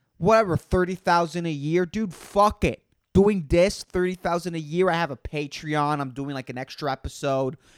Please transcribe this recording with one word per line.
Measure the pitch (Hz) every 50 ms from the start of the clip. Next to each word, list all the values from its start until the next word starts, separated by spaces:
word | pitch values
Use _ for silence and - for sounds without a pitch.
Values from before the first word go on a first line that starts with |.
| _ _ _
whatever, | - 160 196 220 226 220 180 156
thirty | - - _ - 185 180 180 185
thousand | - _ 180 175 170 175 156 151 175 170
a | 165
year. | 156 139 139 151 165 180 185
Dude, | 165 - 214 220 185 -
fuck | - - - - 202 208 208 - - -
it. | 147 - - _ _ _ _ _ _ -
Doing | 185 196 208 214 190 151 131
this, | 170 170 180 208 - - -
thirty | - - 180 180 185 185
thousand | 180 - 175 170 175 165 180 165
a | 160
year. | 151 147 160 175 190 185
I | 165
have | 165 170 151
a | 131
Patreon. | - - - 160 147 147 135 - - 160 151 151 151 147 147 151 143
I'm | 139 131
doing, | 120 135 139 143 139
like, | 135 127 -
an | 123
extra | 123 131 - - - 156 139
episode, | 131 - - 139 - - 151 139 135 135 135 - 160 - _ _ _